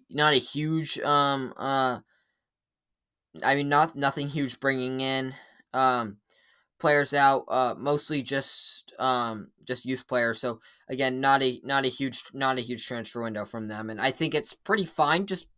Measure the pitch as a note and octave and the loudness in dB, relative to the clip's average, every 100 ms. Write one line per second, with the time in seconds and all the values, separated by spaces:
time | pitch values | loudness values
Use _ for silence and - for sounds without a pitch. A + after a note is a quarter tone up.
0 | - D3 D3+ C3+ - C#3+ D#3 D#3+ D3+ - | -4 2 6 6 2 -4 -2 -2 -2 -2
1 | - C#3+ C#3+ C#3 C3 - C3+ C3+ C3 A#2+ | 2 2 2 0 -6 -6 -2 0 0 -2
2 | - _ _ _ _ _ _ _ _ _ | -10 _ _ _ _ _ _ _ _ _
3 | _ _ _ - B2 C#3 C#3+ D3 E3 C#3 | _ _ _ -4 0 0 2 2 2 2
4 | C#3 D3 C#3 C#3+ C3+ - C#3 C3 B2+ C3 | 0 0 -4 -4 -4 -2 -2 0 -2 -2
5 | C3+ C3+ C3 C3 - _ _ C3 C3 B2 | 0 0 -2 -8 -20 _ _ 2 2 2
6 | A2 G2 _ _ _ _ _ - D#3 D3 | -2 -10 _ _ _ _ _ -2 4 4
7 | C#3 C#3+ C#3 C3+ - B2+ B2 G2+ C3+ D3 | 4 4 6 4 2 0 0 -2 -2 0
8 | - D3 A#2 C#3 C3+ - - - - - | 0 -2 -2 -2 0 2 2 0 -6 -2
9 | C3 B2 A#2 G#2+ F#2 _ B2 B2+ B2+ C3 | 0 0 -2 -6 -12 _ -6 -4 -4 -6
10 | - B2+ A#2 A2+ B2 A2+ - _ - C3 | -4 -2 0 -2 -4 -6 -12 _ -8 -2
11 | C3 B2+ C3+ C3+ C3 B2 B2+ C#3 C3 - | -2 0 2 4 2 0 -2 0 0 -2
12 | C3+ - - C#3 C3+ B2+ A#2+ A#2 - A#2+ | -4 -4 -8 -4 -2 -2 -4 -6 -6 -8
13 | A2 A#2+ A2+ G#2+ G2+ A#2 G#2+ G#2+ A2 G#2+ | -8 -8 -6 -6 -8 -8 -8 -8 -10 -2
14 | C3+ - D#3 D3 - - - G#3 F3 - | -2 0 -2 -2 -4 -6 -2 -2 0 0
15 | D3 E3+ G3 F#3 - | 2 2 0 -4 -6